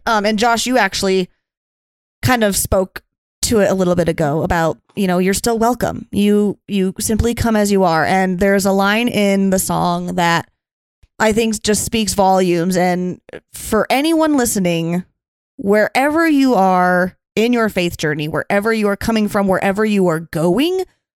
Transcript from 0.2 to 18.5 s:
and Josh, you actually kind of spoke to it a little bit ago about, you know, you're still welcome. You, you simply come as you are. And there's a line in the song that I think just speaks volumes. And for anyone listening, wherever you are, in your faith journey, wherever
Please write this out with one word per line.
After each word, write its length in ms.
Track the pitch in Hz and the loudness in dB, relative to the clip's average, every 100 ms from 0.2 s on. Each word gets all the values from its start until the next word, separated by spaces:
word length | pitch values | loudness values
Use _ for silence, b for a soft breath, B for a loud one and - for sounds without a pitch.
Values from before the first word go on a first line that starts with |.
| 202 | 0
and 120 | 214 | 0
Josh, 260 | 240 226 240 | 2 0 0
you 120 | 254 | 0
actually 520 | 190 - 196 190 180 _ _ _ _ _ _ _ _ _ | 0 0 0 0 -2 _ _ _ _ _ _ _ _ _
kind 220 | - 247 | 0 2
of 120 | 214 185 | 2 0
spoke 480 | - 202 190 - - _ _ _ | 0 0 -2 -6 -20 _ _ _
to 160 | - 226 | 0 2
it 100 | 196 | 2
a 40 | |
little 220 | 190 180 175 | 2 0 0
bit 120 | 165 | 0
ago 340 | 160 151 156 | 0 -2 -2
about, 340 | 151 175 160 - _ - | -2 0 0 -4 _ -4
you 120 | 185 | -2
know, 100 | 180 | 0
you're 160 | 190 | 0
still 240 | 196 240 233 | 0 -2 0
welcome. 500 | 226 233 - - - | 0 0 -4 -6 -6
You, 460 | - 208 208 208 - - | -2 2 2 0 -4 -6
you 260 | 202 185 - | -4 -4 -4
simply 340 | 214 214 233 240 | -4 0 -2 -2
come 200 | 233 214 | -2 0
as 160 | 208 | 2
you 120 | 196 | 2
are. 220 | 185 160 147 | 2 2 2
And 340 | 190 190 180 | 0 0 0
there's 260 | 196 196 196 | 2 2 2
a 60 | |
line 360 | 196 196 214 240 | 0 0 0 -2
in 420 | 214 202 196 196 | 0 0 2 2
the 100 | 185 | 0
song 560 | - 170 175 175 180 180 | -2 -2 -2 -2 -4 -2
that 340 | 170 170 - _ _ _ _ _ _ - | 0 0 -4 _ _ _ _ _ _ -2
I 120 | 220 | 0
think 280 | 214 220 214 | 0 -2 -2
just 200 | - 208 | -2 -2
speaks 300 | - 233 202 | -2 -4 -2
volumes. 640 | 196 190 190 190 175 175 180 | 0 2 2 2 0 0 0
And 420 | 180 180 180 - - - - | 0 0 -4 -10 -16 -20 -18
for 340 | - - 220 - | -16 -2 -2 0
anyone 480 | 254 311 330 320 285 | 0 2 2 2 2
listening, 680 | 233 208 180 170 165 175 - _ _ _ _ - | 0 0 -2 -2 -2 -4 -6 _ _ _ _ -6
wherever 680 | 196 208 208 247 285 311 330 | 0 2 2 0 0 2 2
you 260 | 285 269 214 | 4 4 4
are, 640 | 190 185 180 180 180 - _ - | 2 2 2 2 0 -6 _ -2
in 180 | 233 | 0
your 160 | 240 220 | 2 0
faith 280 | 196 175 - | -2 -4 -2
journey, 300 | 156 147 151 | -4 -4 -4
wherever 460 | 160 - | -6 -2